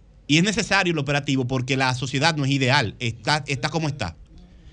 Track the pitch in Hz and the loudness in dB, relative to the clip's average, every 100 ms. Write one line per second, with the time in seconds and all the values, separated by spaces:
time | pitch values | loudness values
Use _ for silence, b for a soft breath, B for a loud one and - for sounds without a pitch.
0 | - - - 156 208 214 - 196 175 160 | -20 -14 2 4 4 0 0 2 2 0
1 | 139 143 147 131 123 131 127 135 131 123 | 0 -2 0 -2 0 -2 0 0 0 0
2 | 135 135 160 151 135 139 135 147 104 - | -4 0 2 2 0 2 4 2 2 -2
3 | 120 - - 151 147 127 147 160 156 151 | -6 -4 -2 -2 -2 -4 -4 -2 -4 -4
4 | 90 - - - b b b | -6 -8 -18 -20 b b b